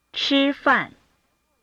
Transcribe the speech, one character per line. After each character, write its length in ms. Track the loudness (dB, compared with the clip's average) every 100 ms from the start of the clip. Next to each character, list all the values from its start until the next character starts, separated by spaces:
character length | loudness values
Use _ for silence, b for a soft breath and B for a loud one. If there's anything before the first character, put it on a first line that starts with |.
| _
吃 400 | -8 -2 0 0
饭。 400 | -2 0 0 -2 -12 _ _ _ _ _ _